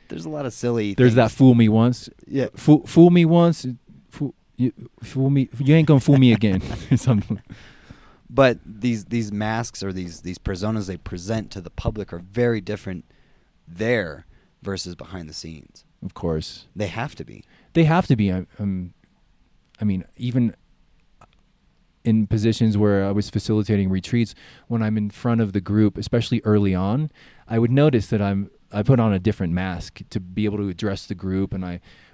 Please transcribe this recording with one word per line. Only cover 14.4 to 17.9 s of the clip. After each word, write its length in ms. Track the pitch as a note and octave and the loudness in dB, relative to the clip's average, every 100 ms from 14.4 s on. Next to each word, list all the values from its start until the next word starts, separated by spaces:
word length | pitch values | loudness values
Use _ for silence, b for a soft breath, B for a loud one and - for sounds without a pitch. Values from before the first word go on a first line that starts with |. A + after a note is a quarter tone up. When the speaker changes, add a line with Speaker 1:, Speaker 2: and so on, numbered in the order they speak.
| _ _ | _ _
Speaker 1:
versus 340 | G2+ F#2+ F2+ E2+ | -10 -8 -10 -14
behind 340 | C2+ F#2 D#2+ | -14 -14 -14
the 40 | |
scenes. 520 | D#2 E2 D#2+ - _ _ _ | -14 -16 -16 -20 _ _ _
Speaker 2:
Of 100 | F2+ | -16
course. 540 | - E2+ D#2+ - - - F#2 | -8 -4 -4 -6 -14 -16 -8
Speaker 1:
They 120 | G2+ | -8
have 280 | G2 C#3+ - | -6 -10 -10
to 80 | |
be. 220 | A#1 G#1+ - b b | -18 -20 -20 b b
Speaker 2:
They 140 | E3 | 2
have 200 | D#3 | 4